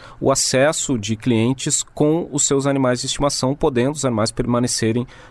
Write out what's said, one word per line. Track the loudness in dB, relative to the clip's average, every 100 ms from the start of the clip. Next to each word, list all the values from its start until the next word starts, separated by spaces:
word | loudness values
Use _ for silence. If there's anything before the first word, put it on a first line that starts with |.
| -20 -2
o | 0
acesso | 0 2 2 2 0 -2 -4
de | -2 -4
clientes | 0 2 2 0 -2 -4
com | -4 0 2 2 -2
os | -2 0
seus | 2 2
animais | 2 2 0
de | -2
estimação, | -2 -2 0 -2
podendo | 0 0 2 0 0
os |
animais | -2 0 -2
permanecerem | -2 0 0 0 0 0 0 -4 -10 -20